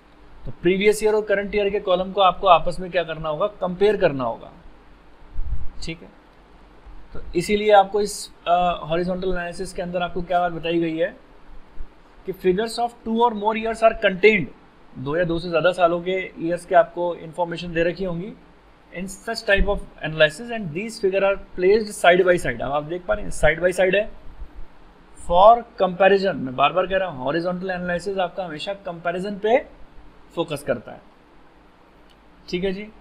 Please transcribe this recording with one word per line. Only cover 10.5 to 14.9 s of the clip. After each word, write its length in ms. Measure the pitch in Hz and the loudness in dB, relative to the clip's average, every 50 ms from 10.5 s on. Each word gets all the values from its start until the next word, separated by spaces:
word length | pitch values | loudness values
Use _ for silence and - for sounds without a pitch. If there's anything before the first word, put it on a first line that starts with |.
बताई 280 | 165 165 160 165 170 170 | -2 -4 -4 -2 0 0
गई 180 | 165 165 160 160 | 0 0 0 -2
है 180 | 170 208 262 - - - - - - - - - - - - - - - - - - - - - - | -2 -2 -4 -8 -20 -20 -20 -20 -20 -18 -16 -16 -18 -10 -8 -8 -8 -8 -10 -16 -20 -20 -20 -14 -12
कि 60 | - | -12
figures 460 | 175 - - 185 180 196 226 226 - 240 | -10 -2 0 0 2 2 -2 -4 -4 -4
of 100 | 240 233 | -4 -4
two 280 | - - - 226 226 226 | -6 -8 -6 -4 0 2
or 120 | 240 240 | 2 2
more 220 | 220 202 202 220 220 | 2 0 0 0 0
years 240 | 220 220 226 220 - | 0 -2 -4 0 4
are 100 | 226 226 | 4 4
contained, 520 | 220 - 214 196 190 180 208 214 220 190 135 - - - - - _ _ - - | 4 4 0 -2 2 4 4 4 6 4 0 -6 -10 -16 -20 -20 _ _ -20 -20